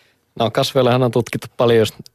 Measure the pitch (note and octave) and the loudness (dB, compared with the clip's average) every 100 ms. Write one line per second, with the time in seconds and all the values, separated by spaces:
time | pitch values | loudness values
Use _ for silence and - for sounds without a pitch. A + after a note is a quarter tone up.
0 | _ _ _ - A2 C3+ C3+ C#3 B2 B2 | _ _ _ -6 -4 -2 -2 0 2 2
1 | B2+ B2 - - - - A#2+ A#2 G#2+ - | 2 0 -4 -10 -12 -2 2 4 2 -4
2 | - | -20